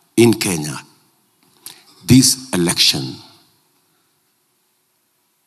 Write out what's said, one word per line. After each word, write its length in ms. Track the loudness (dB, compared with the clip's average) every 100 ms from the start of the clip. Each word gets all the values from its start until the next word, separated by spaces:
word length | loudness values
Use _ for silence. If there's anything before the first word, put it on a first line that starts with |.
| _ 2
in 160 | 2 2
Kenya, 420 | -2 -6 -6 -12 -16 _ _ _ _ _ _ _ -20 -20 _ _ 2
this 420 | 4 4 0 -6
election 640 | -4 -4 -2 -2 -2 -6 -12 -20 _ _ _ _ _ _ _ _ _ _ _ _ _ _ _ _ _ _ _ _ _